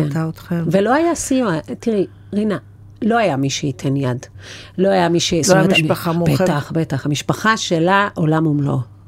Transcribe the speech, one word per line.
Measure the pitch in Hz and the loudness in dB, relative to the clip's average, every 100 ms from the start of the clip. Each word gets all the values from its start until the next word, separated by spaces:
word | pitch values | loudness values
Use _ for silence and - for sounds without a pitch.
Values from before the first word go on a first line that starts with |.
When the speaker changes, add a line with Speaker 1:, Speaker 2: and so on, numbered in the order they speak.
Speaker 1:
ראתה | 151 151 160 | -2 -2 -4
אתכם. | 160 - 170 165 | -8 -6 -4 0
Speaker 2:
ולא | 180 208 | 0 2
היה | 277 330 330 | 2 0 -2
סיוע. | - 262 233 160 - 247 | -2 0 0 -2 -4 -8
תראי, | - 214 175 - - | -2 -2 -2 -6 -8
רינה, | 196 214 175 - - - - | -4 -2 -4 -8 -20 -20 -6
לא | 220 233 | 0 2
היה | 208 139 | 2 0
מי | 139 | -2
שייתן | - 147 131 143 139 | -2 -6 -4 -2 -2
יד. | 131 123 - - - - - - | -2 -4 -8 -18 -18 -18 -10 -2
לא | 190 | 2
היה | 190 170 | 2 2
מי | 170 | 2
ש-, | - | 0
Speaker 1:
לא | 175 | 0
Speaker 2:
זאת | 147 185 | 4 4
Speaker 1:
היה | |
Speaker 2:
אומרת, | 190 180 | 6 4
Speaker 1:
משפחה | 156 165 175 | 2 0 -2
מורחבת? | 165 165 139 | 0 2 2
Speaker 2:
בטח, | 180 147 135 | 2 0 -2
בטח. | 156 156 135 143 | -4 -2 -4 -4
המשפחה | 143 - - 220 220 | -4 -2 0 0 0
שלה, | - 165 170 196 202 | 0 0 2 2 2
עולם | - 156 160 160 | 0 0 2 2
ומלואו. | 147 143 135 123 - | 0 0 -2 -4 -12